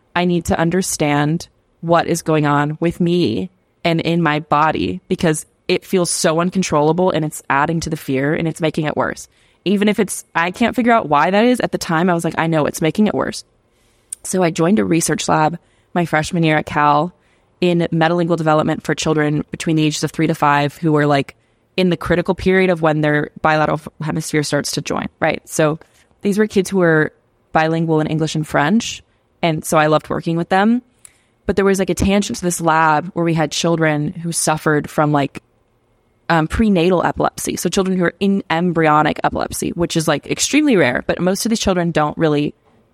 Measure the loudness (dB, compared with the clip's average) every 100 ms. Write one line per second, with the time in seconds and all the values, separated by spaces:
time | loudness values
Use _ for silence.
0 | _ -2 0 0 0 0 0 0 -2 -2
1 | 0 0 0 -2 -6 _ _ _ 0 2
2 | 2 -2 0 2 2 2 0 -2 -2 0
3 | 0 2 0 -2 -6 _ _ _ -2 0
4 | 0 0 0 -2 0 2 2 0 -2 -6
5 | -6 0 0 0 -6 _ -4 -4 0 -2
6 | 0 0 0 0 0 -2 0 2 2 2
7 | 2 0 -4 -6 -2 0 0 -2 -4 -6
8 | -4 -2 0 0 -2 -2 -2 -2 -2 -2
9 | -4 -6 -14 _ _ _ -2 2 2 0
10 | -2 -6 -6 -4 -2 0 0 2 2 2
11 | 2 2 4 4 4 2 0 -4 -2 0
12 | 2 0 -2 -2 0 0 0 0 -2 2
13 | 0 0 -4 -8 -14 _ _ _ _ _
14 | _ -14 -6 0 0 2 2 2 2 0
15 | 0 -2 0 0 0 -2 _ _ _ -4
16 | -2 -2 -2 0 2 2 0 0 2 2
17 | 0 -6 _ _ _ _ 0 2 0 0
18 | 2 2 0 0 2 2 0 -2 -4 -4
19 | 0 0 0 -2 -4 -8 -2 0 0 -2
20 | -4 -2 -2 0 2 2 0 -2 0 2
21 | 2 0 -2 -10 _ _ _ -2 0 0
22 | 0 0 0 -2 0 2 2 2 2 2
23 | 2 0 -2 -2 0 2 0 -2 -6 -10
24 | -6 -6 -2 -2 -2 -2 -4 -6 -4 -6
25 | -6 -4 -4 -4 -4 0 0 -2 _ _
26 | _ _ -2 0 0 0 0 2 2 2
27 | 0 -4 _ _ _ 0 0 0 0 0
28 | 0 -2 -2 -4 -2 0 2 2 0 -8
29 | _ _ _ _ -2 -2 0 2 2 0
30 | -2 -6 -2 -4 0 2 2 0 -4 _
31 | -20 _ _ _ -4 0 2 2 0 0
32 | 2 2 0 -4 -4 -2 0 2 4 2
33 | -2 -2 0 0 0 -2 0 2 2 0
34 | -4 -6 -8 -4 -2 -2 0 0 0 0
35 | 2 0 -2 -8 -20 _ _ _ _ _
36 | _ _ -2 0 0 0 2 4 4 2
37 | 0 -2 -4 -4 -6 -4 -2 -2 -2 0
38 | -2 0 0 0 -2 -2 0 2 2 4
39 | 2 0 -2 -2 -6 -6 -6 -4 -2 0
40 | 0 -2 -4 -4 0 2 4 4 2 0
41 | -4 -2 -2 -2 -2 -2 0 0 0 0
42 | -2 0 0 0 -2 -6 _ _ _